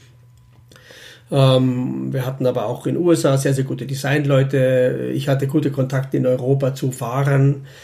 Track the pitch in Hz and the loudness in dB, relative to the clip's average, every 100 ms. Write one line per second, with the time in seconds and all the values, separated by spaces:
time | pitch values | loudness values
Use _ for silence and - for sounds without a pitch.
0 | - _ _ _ _ _ _ - - - | -20 _ _ _ _ _ _ -20 -20 -20
1 | - - - 139 135 131 127 123 131 131 | -20 -20 -4 2 4 4 2 0 -4 -4
2 | 131 135 127 135 127 123 107 131 139 131 | -4 -4 -6 -2 -2 -2 -4 -6 -4 0
3 | 175 160 147 135 139 131 131 131 123 135 | 2 2 4 2 2 0 -2 -6 -6 -6
4 | 135 147 143 135 135 135 131 127 127 135 | -2 0 2 2 2 2 2 4 2 0
5 | 123 131 143 139 135 160 143 135 127 135 | -4 -4 -2 -2 0 0 0 -2 -2 -2
6 | 135 139 127 127 123 139 131 135 131 - | -2 0 0 0 0 0 0 -2 -6 -4
7 | 117 131 139 139 139 143 - - | -4 -2 0 2 2 0 -6 -20